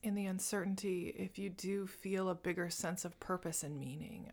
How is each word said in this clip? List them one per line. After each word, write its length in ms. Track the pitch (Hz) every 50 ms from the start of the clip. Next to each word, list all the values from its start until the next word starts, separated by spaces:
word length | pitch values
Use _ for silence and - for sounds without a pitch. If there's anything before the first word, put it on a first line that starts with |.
| -
in 100 | 214 202
the 100 | 202 196
uncertainty 840 | 190 185 190 - - 214 202 180 196 196 190 208 196 185 175 170 - -
if 200 | - 190 190 - 196
you 100 | 196 196
do 380 | 180 - - 190 196 202 196
feel 420 | 190 - - - 190 196 190 190 185
a 60 | 180
bigger 340 | 175 - 185 170 180 175 170
sense 340 | - - - 165 180 - -
of 160 | 175 - -
purpose 440 | - - 185 180 - 170 160 - -
and 160 | 147 147 135
meaning, 500 | 135 127 135 156 - - - - - -